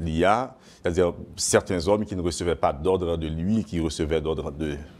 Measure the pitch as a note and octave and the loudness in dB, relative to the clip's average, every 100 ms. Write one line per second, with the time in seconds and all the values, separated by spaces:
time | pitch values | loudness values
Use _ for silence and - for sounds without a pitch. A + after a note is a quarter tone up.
0 | E2 D#2+ F2+ A2 C3 - - - F#2 E2+ | -2 2 4 4 0 -8 -20 -6 -2 2
1 | F2 - - - - A2 - F2+ E2 G#2+ | 2 0 -12 -6 2 2 2 -2 2 2
2 | G#2+ F#2+ F2 - F2 D#2+ F2 C#2+ E2+ F#2 | 0 -2 -2 -2 -2 2 0 0 0 2
3 | E2+ E2 D#2 D#2+ F2+ A2 F#2+ F2 D#2+ - | 0 -2 -2 -2 0 0 0 -2 -2 -2
4 | D#2 D#2+ D#2 D2+ D2+ C#2+ D#2 C#2+ D2 - | 0 0 0 -4 -6 -6 -4 -6 -10 -18